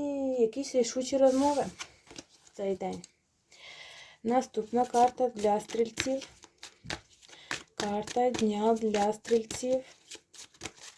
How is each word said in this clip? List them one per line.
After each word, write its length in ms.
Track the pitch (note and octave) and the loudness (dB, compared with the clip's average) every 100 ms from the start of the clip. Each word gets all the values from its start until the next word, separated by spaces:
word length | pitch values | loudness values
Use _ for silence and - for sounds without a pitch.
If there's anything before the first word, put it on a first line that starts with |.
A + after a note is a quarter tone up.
| C#4+ C#4 C4+ B3+ | -2 -2 -2 2
якісь 360 | A3 A#3+ C#4 | 2 2 -2
рішучі 420 | B3+ A#3 C4 B3+ C4+ | 2 2 0 0 6
розмови 480 | C4+ C4 C#4+ C#4+ F#3+ - - - _ - - _ | 6 6 4 2 -2 -6 -16 -18 _ -20 -20 _
в 120 | - - | -20 -8
цей 180 | G3 | -4
день. 280 | F#3+ F#3+ F#3 F3 _ _ _ _ - - - - - - - | -4 -4 -8 -14 _ _ _ _ -20 -20 -20 -20 -20 -20 -10
Наступна 600 | A3 B3+ A#3+ - G#3+ A#3 | 0 0 0 -6 -4 -2
карта 440 | A#3+ A#3+ B3 B3 B3+ | 0 4 4 4 -2
для 320 | G#3+ G#3 G#3 | 0 0 0
стрільців. 680 | - A3+ A3+ - C4 C4+ - - - _ - _ - - _ _ - - - - - | -2 -2 -2 -2 -4 -4 -6 -18 -20 _ -20 _ -12 -12 _ _ -20 -20 -12 -12 -12
Карта 560 | - G#3 G#3 G#3+ B3 B3 | -6 -4 -4 -4 0 0
дня 440 | A#3 A3 G#3 A3 | 2 0 2 2
для 380 | A3+ A3 G#3 G3+ | 2 2 0 0
стрільців. 720 | G#3+ - A3+ A3 - B3+ C4 - - - - _ - - - - - - | -2 0 0 0 -6 -2 -2 -2 -20 -20 -20 _ -20 -20 -16 -16 -16 -20